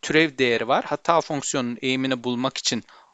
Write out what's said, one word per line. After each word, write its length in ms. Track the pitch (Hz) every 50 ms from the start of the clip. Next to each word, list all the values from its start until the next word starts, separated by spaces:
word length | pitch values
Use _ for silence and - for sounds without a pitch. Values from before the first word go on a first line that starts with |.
Türev 360 | - - 156 156 160 156 131 127
değeri 300 | 131 120 117 113 117 113
var. 160 | 139 120 -
Hata 360 | - 147 - - - 170 165
fonksiyonunun 580 | 156 - 160 139 - - - 143 123 120 120 113
eğimini 420 | - 131 131 131 131 135 131 123 117
bulmak 340 | 123 123 120 127 135 - -
için 260 | - - 131 113 - _ - - - _